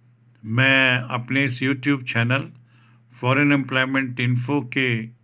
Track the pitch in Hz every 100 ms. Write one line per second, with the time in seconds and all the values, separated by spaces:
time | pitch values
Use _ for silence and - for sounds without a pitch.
0 | _ _ _ _ 110 117 135 135 131 123
1 | 123 127 123 131 139 123 131 135 143 139
2 | 123 117 117 135 - - _ _ _ _
3 | _ - 123 135 147 143 131 131 131 135
4 | 131 123 123 123 123 143 127 139 127 113
5 | - -